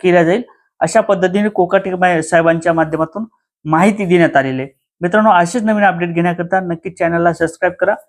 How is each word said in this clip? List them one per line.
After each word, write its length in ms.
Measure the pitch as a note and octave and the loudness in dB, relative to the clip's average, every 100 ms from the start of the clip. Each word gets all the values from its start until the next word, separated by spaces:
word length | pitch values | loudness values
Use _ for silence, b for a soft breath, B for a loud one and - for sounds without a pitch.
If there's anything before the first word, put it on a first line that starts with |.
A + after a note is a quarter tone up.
केल्या 220 | F#3 F3 | 2 4
जाईल, 180 | E3 G3+ A#3+ b b - | 4 0 -4 b b -6
अशा 200 | E3 A3+ | -2 0
पद्धतीने 480 | G#3+ F#3+ F3+ F#3+ G#3+ | 0 0 0 0 -2
कोकाटे 460 | G#3 F3 G3 F#3+ | 0 0 0 -2
मा-, 260 | F3+ F3+ E3+ | -2 0 0
साहेबांच्या 520 | D#3+ E3+ E3 E3 E3+ | 0 2 2 0 0
माध्यमातून 520 | E3 D#3 D#3 D#3+ G#3 A3 _ _ _ | 0 0 -2 -4 -6 -12 _ _ _
माहिती 400 | D3+ D#3+ G3+ G#3 | -2 2 2 0
देण्यात 320 | F#3 F3 D#3 C#3 | 0 2 4 2
आलेली 260 | C3+ C3 | 0 -4
आहे. 160 | C3+ _ _ - | -8 _ _ -8
मित्रांनो, 300 | F3 G#3+ A3 | -2 2 4
असेच 320 | F3+ E3+ B3 | 4 2 -2
नवीन 220 | G#3+ G#3+ | -2 2
अपडेट 300 | G3+ E3+ F3 | 2 0 -4
घेण्याकरता 460 | E3+ F3 F3 F3 F#3+ | -2 -2 -2 -2 -4
नक्कीच 380 | F3+ E3 F#3+ F3 | -4 -8 -10 -4
चॅनलला 340 | E3+ E3+ E3+ | -2 0 0
सबस्क्राईब 400 | D#3+ E3 - F3+ | 0 -4 -2 -4
करा, 200 | F3 F#3+ G#3+ | -2 -2 -2